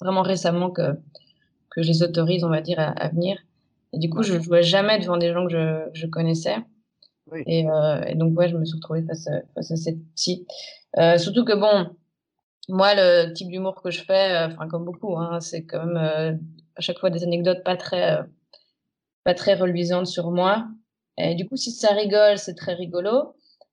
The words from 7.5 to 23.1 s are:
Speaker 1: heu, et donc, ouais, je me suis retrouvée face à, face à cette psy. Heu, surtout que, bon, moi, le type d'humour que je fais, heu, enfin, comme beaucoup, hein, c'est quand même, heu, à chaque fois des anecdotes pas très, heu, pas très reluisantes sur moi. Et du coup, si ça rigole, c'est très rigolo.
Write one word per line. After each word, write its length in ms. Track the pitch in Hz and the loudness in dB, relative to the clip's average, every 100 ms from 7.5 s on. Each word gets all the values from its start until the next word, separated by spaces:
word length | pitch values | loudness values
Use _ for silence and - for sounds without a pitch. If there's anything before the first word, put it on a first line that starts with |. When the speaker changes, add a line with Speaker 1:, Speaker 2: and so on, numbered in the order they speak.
| 165 160 | 0 2
Speaker 1:
heu, 340 | 156 151 147 - | 2 2 0 -2
et 80 | 160 | 0
donc, 200 | 165 165 | 2 2
ouais, 100 | 175 | 2
je 80 | 170 | 0
me 80 | |
suis 120 | 160 160 | -4 -6
retrouvée 260 | - 165 | -6 -6
face 240 | 165 165 - | -4 -6 -6
à, 140 | - - | -8 -8
face 160 | - 160 | -10 -6
à 60 | 160 | -4
cette 220 | 160 165 - | -4 -6 -10
psy. 320 | - - 180 180 - - - _ - | -6 -4 -4 -8 -16 -18 -20 _ 2
Heu, 200 | 165 170 | 4 4
surtout 260 | 170 220 | 2 0
que, 80 | 233 | 2
bon, 360 | 202 208 202 170 - _ _ _ _ _ _ - | 2 4 4 2 -8 _ _ _ _ _ _ -4
moi, 260 | 185 196 | 2 4
le 380 | 202 185 175 170 | 6 6 6 4
type 140 | 165 180 | -4 -10
d'humour 320 | 185 190 190 | -6 -6 -6
que 80 | 180 | -8
je 120 | 170 | -8
fais, 280 | - 190 196 175 165 | 0 2 2 2 -2
heu, 40 | |
enfin, 140 | 160 160 | -4 -8
comme 160 | 165 175 | -8 -8
beaucoup, 300 | 170 214 165 | -8 -6 -4
hein, 220 | 170 170 | -4 -6
c'est 240 | 165 165 160 | -6 -10 -8
quand 200 | 160 165 | -6 -4
même, 120 | 170 | -2
heu, 420 | 160 156 160 160 - - _ - | 0 0 -2 -4 -8 -18 _ -10
à 40 | |
chaque 160 | - 175 | -8 -2
fois 100 | 190 | -2
des 140 | 170 | -2
anecdotes 400 | 175 170 175 180 | -2 0 2 0
pas 120 | 180 180 | -2 -4
très, 440 | - 180 165 156 | -4 0 0 0
heu, 20 | - _ _ _ _ _ _ _ _ _ | -4 _ _ _ _ _ _ _ _ _
pas 100 | - | -2
très 200 | 180 - | 0 2
reluisantes 520 | 190 185 175 175 180 180 | 2 2 0 0 0 -2
sur 240 | - 170 | -4 -2
moi. 380 | 175 185 214 226 - _ _ _ - | 0 2 2 -2 -12 _ _ _ -4
Et 160 | 165 | -2
du 140 | 170 190 | -2 -4
coup, 80 | 269 | -6
si 140 | - | -8
ça 180 | 233 214 | -2 2
rigole, 460 | 202 208 208 208 202 | 2 2 4 6 4
c'est 160 | 196 | -2
très 200 | 170 - | -10 -8
rigolo. 600 | 175 180 170 190 | -8 -6 -4 0